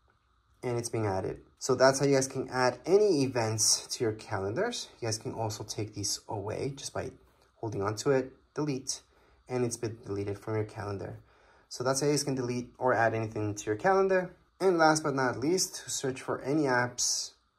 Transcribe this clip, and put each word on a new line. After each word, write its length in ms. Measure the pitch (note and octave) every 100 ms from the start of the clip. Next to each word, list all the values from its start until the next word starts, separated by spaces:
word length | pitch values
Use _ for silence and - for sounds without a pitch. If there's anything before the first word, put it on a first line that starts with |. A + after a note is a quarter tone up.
| _ _ _ _ _ _
and 160 | B2 A#2+
it's 120 | A#2
being 180 | A#2 G#2+
added. 340 | F#2+ - - - -
So 160 | -
that's 260 | B2+ C3 C3+
how 60 | C#3+
you 80 |
guys 140 | C3+ C3+
can 200 | C3+ -
add 280 | B2+ B2+ B2 D#3
any 380 | G3 G#3 D3+
events 640 | B2+ A#2 A2 A2 - - -
to 160 | -
your 100 | A#2
calendars. 760 | G#2+ - G2 G2 B2+ A#3 A#3+ - -
You 60 | A#2
guys 100 | G#2+
can 160 | -
also 300 | A2 A2 G#2
take 320 | A2 - G#2 -
these 240 | F#2+ - -
away 440 | G#2 G2 F#2 B2+ C#3
just 180 | -
by 180 | - - - - _ _ -
holding 260 | A2+ G#2
on 140 | G2 A2
to 160 | D3
it, 220 | C3 C3 - _
delete, 480 | - D3+ C3 - - _ _ _ _ -
and 160 | B2+ B2
it's 120 | -
been 200 | A2+ A2 -
deleted 320 | G2+ G2+ G2+
from 180 | - A2
your 100 | G#2+
calendar. 540 | - G2+ G2 G2 A#2 - _ _ _ -
So 140 | -
that's 180 | B2+ C3
how 60 | D3
you 60 |
guys 100 | D3
can 120 | C#3+ C3
delete 360 | A#2+ B2 A#2+ -
or 160 | B2+
add 220 | A2 A2+ A2+
anything 400 | A2 A2 G#2+ G2+
to 100 | -
your 120 | G#2+
calendar. 580 | F#3+ G3 G3 F#3 F3+ - _ -
And 180 | F#3+ E3+
last 260 | D#3 D#3
but 100 | D#3
not 260 | C3+ B2+ B2+
least, 440 | C#3 F#3 - -
to 60 | -
search 320 | - C3+ C3
for 200 | - A#2+
any 220 | B2+ D3+
apps, 680 | C#3 B2 B2 - - - - - _